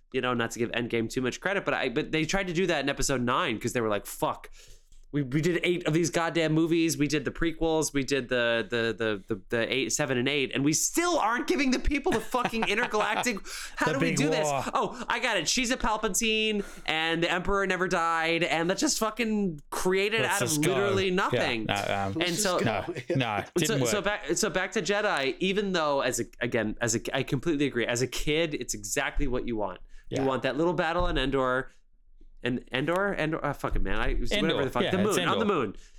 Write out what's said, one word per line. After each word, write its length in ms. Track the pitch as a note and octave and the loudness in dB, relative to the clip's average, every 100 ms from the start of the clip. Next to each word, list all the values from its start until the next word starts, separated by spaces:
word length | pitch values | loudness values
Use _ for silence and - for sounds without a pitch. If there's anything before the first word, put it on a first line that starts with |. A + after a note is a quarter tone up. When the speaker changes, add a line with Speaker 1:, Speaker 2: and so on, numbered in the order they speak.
| _ | _
Speaker 1:
you 80 | C3 | -4
know, 140 | B2 | 0
not 160 | B2 A#2 | 0 -2
to 80 | - | -2
give 140 | A#2 | -2
Endgame 360 | - A#2+ A#2 A#2 | -2 -2 -2 -2
too 120 | C3 | -2
much 160 | B2+ A#2 | -2 -2
credit, 240 | F#3 G3 | -2 -2
but 100 | E3 | 0
I, 160 | B2+ B2+ | 0 0
but 200 | A#2+ B2+ | -2 -2
they 140 | D#3 | -2
tried 240 | D#3 G3 F#3+ | 0 -2 -2
to 40 | |
do 140 | E3 F#3+ | 0 0
that 140 | D#3 | 2
in 60 | C#3 | 0
episode 340 | C#3 - C3+ | 0 0 0
nine 340 | A#2+ C3+ F3 G#2+ | 2 2 0 -2
'cause 120 | A#2 | -2
they 80 | B2+ | 0
were 80 | A2 | 0
like, 160 | G#2 | 0
"Fuck. 460 | - - D3+ A2 - - - - - - - | -4 -4 -4 -4 -10 -20 -20 -20 -20 -20 -6
We, 120 | C#3+ | -4
we 180 | C3+ C#3+ | 0 0
did 200 | D#3 E3+ | 2 2
eight 220 | F3 F3+ - | 2 0 2
of 80 | |
these 160 | D#3 E3 | 2 2
goddamn 420 | F3 E3 E3 D#3+ | 0 0 0 2
movies. 460 | D#3 E3 E3 E3 C3+ | 4 4 4 2 2
We 100 | C#3+ | 0
did 160 | D3 | 0
the 60 | B2+ | -2
prequels. 640 | - E3 D#3+ D#3+ D#3+ D3 | -2 -2 0 0 0 0
We 100 | C#3 | 0
did 240 | B2+ C#3 A#2+ | 0 0 0
the, 380 | B2 A#2+ A#2 G2+ | 0 2 2 0
the, 260 | A#2+ A2+ | 0 0
the, 300 | G#2 A2+ G#2 - | 0 -2 -2 -4
the, 60 | G#2+ - | -8 -2
the 240 | A#2+ A2+ | 0 0
eight, 160 | B2+ B2 | 0 0
seven, 280 | - D3 B2+ | 0 0 0
and 100 | B2+ | 0
eight, 220 | D3 C3 | 0 0
and 80 | - | 0
we 120 | C#3 | 2
still 420 | D#3 - - F4 E4 | 2 0 0 0 2
aren't 280 | G#3+ A#3+ D4+ | 2 0 0
giving 240 | F4 C#4 | 0 2
the 80 | B3+ | 2
people 340 | - D4 C#4+ | 2 0 2
the 80 | A#3+ | 0
fucking 440 | G#3+ B3 G3+ A3+ | 0 -2 0 0
Speaker 2:
<laughs> 40 | F#3 | 0
Speaker 1:
intergalactic. 720 | G3+ B3 G#3+ G#3 G#3 B3 G3 - - - - | 0 0 2 0 0 0 -2 -6 -10 -10 -2
How 100 | E3 | 0
Speaker 2:
The 60 | |
Speaker 1:
do 40 | D#3 | 2
we 80 | E3 | 2
Speaker 2:
big 60 | - | 2
Speaker 1:
do 100 | D3+ | 2
this? 160 | - D3+ | 2 2
Speaker 2:
war. 160 | C#3 A#2 | 0 0
Speaker 1:
Oh, 300 | B3 G#3 A#3+ A3 | 0 -2 -2 -2
I 100 | F#3 | 0
got 200 | A#3+ G#3 | 0 0
it. 100 | D3 | 0
She's 220 | - B3 | 0 0
a 80 | B3+ | 0
Palpatine, 840 | A3+ A3 A3 F#3 A3+ A3 A3 G#3+ G3 - | 0 0 -2 0 0 2 2 0 -4 -8
and 380 | - D#3 D#3+ E3 | -4 -2 0 0
the 100 | E3 | 0
Emperor 340 | F3 F3+ G3 G3 | 0 0 0 0
never 220 | F#3 F#3 | 0 0
died, 540 | F3 E3 E3 E3 E3 | 0 0 0 0 0
and 260 | E3 D3+ E3+ | 0 0 0
let's 140 | F#3 | 0
just 160 | D4+ - | 0 0
fucking 640 | A3 G#3+ A3+ G#3+ G3 D3+ - | -2 -2 -2 0 0 -4 -8
create 420 | - F#3 F#3+ G3+ | -2 2 2 2
it 80 | A3 | 0
Speaker 2:
Let's 140 | G#3 G3 | 0 0
Speaker 1:
out 60 | |
of 60 | - | 0
Speaker 2:
just 140 | D3+ | 0
go. 120 | D#3 | 2
Speaker 1:
literally 340 | - - - - | 2 2 2 2
Speaker 2:
Yeah. 60 | |
Speaker 1:
nothing." 500 | F3+ A3+ A#2+ B2 A#2 | 2 2 2 2 0
Speaker 2:
No, 100 | G#2+ | 0
um, 60 | G2+ - | 0 2
Speaker 3:
Let's 260 | G2+ G2 G2+ | 0 0 0
Speaker 1:
And 80 | F3 | -2
Speaker 3:
just 160 | E3+ | 0
Speaker 1:
so, 160 | F#3+ F3+ | 0 2
Speaker 3:
go. 60 | |
Speaker 2:
no, 520 | D#3 G#2 - F4 - D#3+ | 2 0 -4 -6 -2 0
no, 200 | A#2+ G#2 - - | 0 -2 -2 0
it 100 | D#3 | 2
Speaker 1:
so, 80 | G#3+ | 2
Speaker 2:
didn't 120 | B2 | 2
Speaker 1:
so 80 | G#2+ | 2
Speaker 2:
work. 60 | |
Speaker 1:
back, 320 | F#2+ G#2 C#3 D#3+ | 0 -2 -2 0
so 140 | G#3+ | 0
back 220 | F3 F#3+ | 0 -2
to 100 | A3 | -2
Jedi. 540 | E3 G3+ G#3 E3 C#3 - | 0 2 2 2 0 0
Even 340 | F#3 G3 G#3 | 0 0 0
though, 300 | F3+ D3+ C#3 | 0 2 2
as 180 | B2+ B2 | 0 0
a, 40 | A#2 - | -4 -4
again, 340 | B2 A#2+ G#2+ G#2 | -2 0 0 -2
as 120 | A#2 A2 | -2 -2
a, 200 | - C3+ | 0 -2
I 60 | |
completely 420 | C3 C#3 E3 C#3+ | 0 -2 0 0
agree. 220 | C#3+ A#2 A2 | 0 0 0
As 160 | A#2+ | 0
a 40 | B2 | -2
kid, 460 | - - D3+ E3+ | -2 0 2 0
it's 220 | D3 B2 | -2 -6
exactly 520 | G#2+ G#2 - C#3 D3 C#3+ | -8 -6 -2 -2 0 0
what 200 | B2 G#2+ | 0 -2
you 80 | A2+ | -2
want. 220 | G2 F2+ - - - | -4 -6 -14 -16 -6
You 80 | - | -2
Speaker 2:
Yeah. 60 | C3+ | 0
Speaker 1:
want 160 | C3 | 0
that 160 | C3 C#3 | 0 0
little 160 | E3+ | 2
battle 300 | E3 E3 E3+ | 2 0 2
on 120 | F3 D3+ | 2 2
Endor. 540 | C3 C3+ B2+ B2+ C3 - - - - - - - | 0 2 2 0 -2 -10 -20 -20 -20 -20 -20 -8
And 220 | A#2+ B2+ - | -2 -2 -2
Endor? 420 | B2 D3 F3 G3+ F#3+ | -2 0 2 0 0
Endor? 220 | D#3 D#3+ | -2 -2
Ah, 100 | C#3+ | -4
fuck 220 | C3+ - - | -4 0 2
it, 60 | |
man. 160 | G2+ G#2 | 2 2
I, 120 | B2+ | 2
Speaker 2:
Endor. 160 | B2 A#2+ G#2+ | 2 2 2
Speaker 1:
whatever 220 | D#3+ C3+ | 2 2
the 60 | C3+ | 0
fuck. 120 | - | 0
Speaker 2:
Yeah, 60 | F3 | 2
Speaker 1:
The 160 | F#3 G3+ | 2 2
Speaker 2:
it's 80 | F#3+ | 2
Speaker 1:
moon. 100 | E3+ | 2
On 100 | F#3+ | 2
the 40 | |
Speaker 2:
Endor. 100 | G#3+ | 2
Speaker 1:
moon. 160 | F3+ A2 | 2 0
Speaker 2:
It's 120 | - - | -4 -14